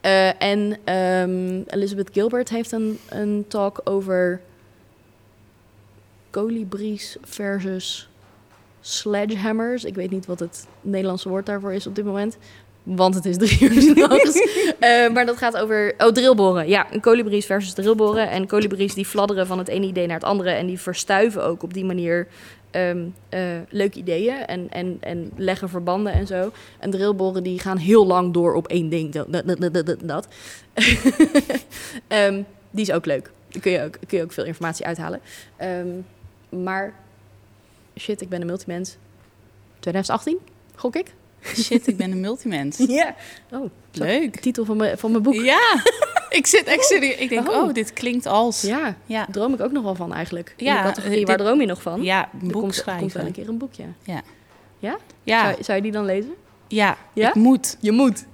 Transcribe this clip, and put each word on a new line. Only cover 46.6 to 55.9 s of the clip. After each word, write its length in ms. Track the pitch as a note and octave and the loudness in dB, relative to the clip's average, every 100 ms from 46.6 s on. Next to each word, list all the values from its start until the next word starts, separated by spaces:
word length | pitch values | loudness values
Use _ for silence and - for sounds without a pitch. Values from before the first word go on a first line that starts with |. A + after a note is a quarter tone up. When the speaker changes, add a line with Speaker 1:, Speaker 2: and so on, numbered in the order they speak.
Speaker 2:
echt 200 | A4 D4 C5 | 4 2 4
serieus. 300 | G4+ C4+ - | 4 2 0
Ik 140 | B3+ | -2
denk, 200 | A#3 C4+ | -2 0
Speaker 1:
Oh. 140 | G#4+ | 0
Speaker 2:
"Oh, 100 | D4 | 2
dit 200 | A#3 G#3+ | 0 -4
klinkt 320 | - A#3+ B3 - | -4 -4 -4 2
als." 360 | G3+ A#3+ G#3+ | 2 2 0
Speaker 1:
Ja. 340 | G3 C4 D4 G3 - | -2 -2 -4 -6 -6
Speaker 2:
Ja. 220 | A3 G3 | -6 -4
Speaker 1:
Droom 220 | G3+ A#3 | -2 -2
ik 80 | C4 | -2
ook 100 | B3+ | -2
nog 120 | C#4+ | -2
wel 120 | G#3 F3+ | -4 -4
van 180 | F3 | -6
eigenlijk. 400 | - F3+ F3 E3+ - | -6 -6 -8 -10 -6
In 80 | C#4 | 0
Speaker 2:
Ja, 120 | C4 | 2
Speaker 1:
de 100 | G3 | 0
categorie, 320 | G3 G3 G#3 | -2 -2 0
Speaker 2:
eh, 40 | G3 | 2
Speaker 1:
waar 100 | F#3+ | 2
Speaker 2:
dit 80 | G3+ | 2
Speaker 1:
droom 140 | C#4 | 2
je 40 | A3+ | 2
nog 140 | F3+ | -2
van? 200 | F3 E3+ | -6 -4
Speaker 2:
Ja, 180 | F#3 F#3 | 0 0
Speaker 1:
Er 60 | - - | -2 -8
Speaker 2:
een 60 | F3+ | -6
boek 140 | F#3 | -4
Speaker 1:
komt, 140 | G3 F#3 | -4 -6
Speaker 2:
schrijven. 260 | - F3+ | -6 -6
Speaker 1:
komt 120 | F#3 | -6
wel 120 | F3+ F3 | -6 -8
een 60 | |
keer 180 | F#3 G#3 | -8 -8
een 80 | A3+ | -8
boekje. 260 | C4 - E3 F3 | -8 -12 -16 -16
Speaker 2:
Ja. 180 | - E3 - - _ _ _ _ | -10 -10 -12 -20 _ _ _ _
Speaker 1:
Ja? 180 | G3+ G4+ - - | -10 -10 -14 -14
Speaker 2:
Ja. 200 | - A3+ G3+ | 0 2 2
Speaker 1:
Zou, 120 | - | -2
zou 140 | - G3 | -2 -2
je 60 | |
die 80 | G#3+ | -2